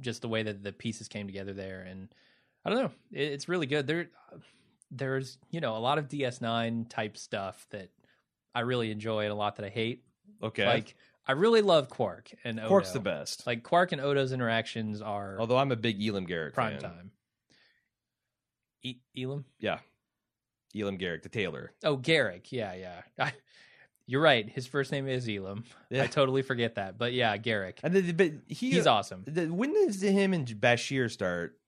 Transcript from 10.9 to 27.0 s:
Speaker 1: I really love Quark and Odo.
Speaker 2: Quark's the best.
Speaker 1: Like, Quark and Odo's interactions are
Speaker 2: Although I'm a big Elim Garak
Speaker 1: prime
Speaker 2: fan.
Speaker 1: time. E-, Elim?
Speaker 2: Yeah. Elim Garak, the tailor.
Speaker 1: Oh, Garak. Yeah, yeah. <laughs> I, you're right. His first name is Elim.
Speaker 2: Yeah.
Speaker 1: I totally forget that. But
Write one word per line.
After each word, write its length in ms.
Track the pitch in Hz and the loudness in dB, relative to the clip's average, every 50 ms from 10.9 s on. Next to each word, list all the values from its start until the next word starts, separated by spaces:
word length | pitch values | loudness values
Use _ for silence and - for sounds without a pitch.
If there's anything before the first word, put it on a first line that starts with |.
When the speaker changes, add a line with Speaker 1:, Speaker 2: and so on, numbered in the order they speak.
| - _ _ _ _ _ _ - | -12 _ _ _ _ _ _ -2
Speaker 1:
I 40 | 135 | 2
really 280 | 143 190 226 233 226 | 4 4 6 6 6
love 280 | 208 196 170 156 135 127 | 6 8 6 6 6 2
Quark 420 | - - 123 98 85 87 - - - - - | -2 -2 -2 -2 -2 -6 -14 -20 -20 -10 -8
and 160 | 120 113 113 | -6 -6 -4
Odo. 80 | 110 110 | 2 6
Speaker 2:
Quark's 240 | - 196 - - | 6 6 6 6
the 80 | - 131 | -2 -2
best. 480 | 101 101 85 71 73 - - - - - | 0 0 -2 -2 -4 -8 -10 -6 -4 -2
Speaker 1:
Like, 160 | 120 117 117 | -4 -4 -2
Quark 280 | - - 175 185 175 | 2 4 4 4 4
and 80 | 170 143 | 2 0
Odo's 300 | 135 143 143 139 135 127 | 0 2 2 2 2 2
interactions 680 | 131 127 123 113 113 113 110 - - 117 110 107 107 104 | 0 0 0 2 2 2 0 -2 -4 -4 -4 -4 -4 -6
are 380 | 107 107 104 101 101 98 98 98 | -6 -6 -4 -4 -6 -6 -4 -4
Speaker 2:
Although 180 | 113 113 123 127 | 0 2 4 4
I'm 140 | 139 139 | 4 4
a 40 | 127 | 2
big 260 | 110 104 117 110 98 | 0 0 0 0 0
Elim 260 | 104 110 101 98 92 85 | 0 0 0 -2 -2 -2
Garak 260 | 87 82 78 73 - | -4 -4 -4 -2 -2
Speaker 1:
prime 260 | - 120 - 71 71 | 0 -2 0 -2 -6
Speaker 2:
fan. 20 | 69 - | -8 -10
Speaker 1:
time. 200 | 85 85 90 98 - _ _ _ _ _ _ _ _ _ _ _ _ _ _ _ _ _ _ _ _ _ _ _ _ _ _ _ _ _ _ _ _ _ _ | -12 -12 -18 -20 -20 _ _ _ _ _ _ _ _ _ _ _ _ _ _ _ _ _ _ _ _ _ _ _ _ _ _ _ _ _ _ _ _ _ _
E-, 160 | 131 123 - _ _ _ | -10 -10 -10 _ _ _
Elim? 300 | 131 127 127 139 143 135 - _ _ | -8 -6 -6 -6 -8 -10 -12 _ _
Speaker 2:
Yeah. 200 | - 104 82 - - _ _ _ _ _ _ _ _ _ _ _ _ _ _ _ _ _ - | -2 -2 -2 -2 -6 _ _ _ _ _ _ _ _ _ _ _ _ _ _ _ _ _ -8
Elim 240 | 104 104 101 98 92 | -6 -4 -4 -4 -4
Garak, 260 | 92 90 85 78 - | -4 -4 -4 -6 -8
the 60 | 98 | -8
tailor. 420 | - 120 101 90 76 65 - - - _ - | -4 -4 -2 -2 -4 -8 -12 -14 -16 _ -2
Speaker 1:
Oh, 140 | 160 147 131 | 0 0 0
Garak. 540 | 123 156 165 156 127 104 90 92 - - | 2 2 4 4 4 2 -2 -8 -14 -10
Yeah, 220 | - 123 110 98 90 | -8 -6 -6 -6 -8
yeah. 260 | 92 92 90 87 87 - - | -10 -12 -12 -14 -14 -16 -18
<laughs> 100 | _ - | _ -4
I, 140 | 139 147 - - _ _ _ - - - - _ - _ _ _ _ - | -4 -4 -4 -8 _ _ _ -20 -20 -20 -20 _ -20 _ _ _ _ -2
you're 140 | 123 139 | 0 4
right. 260 | 160 156 139 117 104 113 | 6 8 6 6 4 0
His 200 | - 139 127 - | -6 -8 -10 -4
first 240 | - 143 135 135 | -2 -2 -2 0
name 160 | - 139 135 135 | -2 -4 -2 -2
is 200 | 131 127 123 117 | -2 -2 -2 -2
Elim. 360 | 104 98 95 92 101 104 117 - - - - _ | -4 -4 -6 -8 -8 -10 -10 -12 -18 -20 -14 _
Speaker 2:
Yeah. 140 | 117 131 139 | 0 0 0
Speaker 1:
I 40 | 127 | 2
totally 340 | - 151 139 131 131 135 131 | 4 2 2 4 4 0 0
forget 320 | - 135 120 117 113 - | 0 0 0 0 0 0
that. 220 | - 98 95 92 | -4 -6 -6 -4
But 160 | 110 | -4